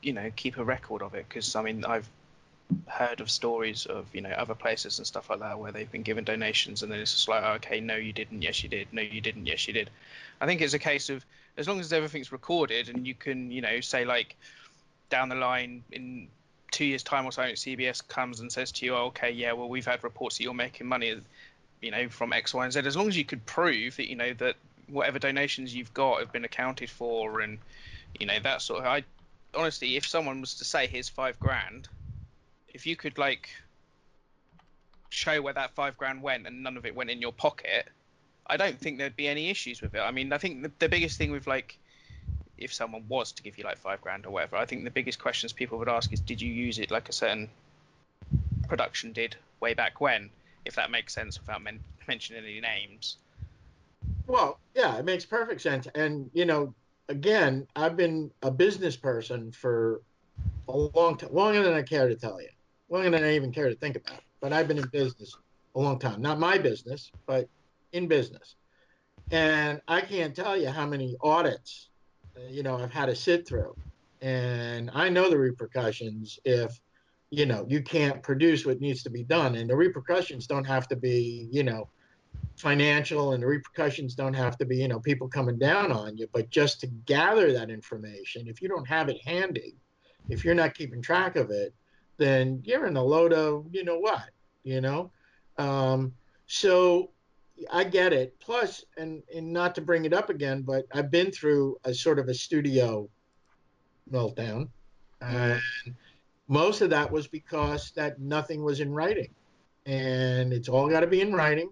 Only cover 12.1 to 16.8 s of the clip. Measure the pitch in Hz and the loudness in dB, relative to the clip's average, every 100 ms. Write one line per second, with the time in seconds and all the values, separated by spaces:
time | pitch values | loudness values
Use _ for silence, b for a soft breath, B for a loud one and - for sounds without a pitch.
12.1 | 151 127 131 - 175 147 113 120 123 127 | -8 -10 -12 -2 2 2 0 -2 -6 -6
13.1 | 123 147 131 123 123 117 117 123 131 123 | -8 -6 -6 -6 -4 -2 -2 -2 -2 2
14.1 | 120 113 - B B B B B _ _ | 0 0 -10 B B B B B _ _
15.1 | 131 131 127 127 127 123 123 120 - 127 | 0 0 0 0 0 -4 -10 -16 -14 -12
16.1 | 127 - _ _ _ - - | -14 -16 _ _ _ -10 -2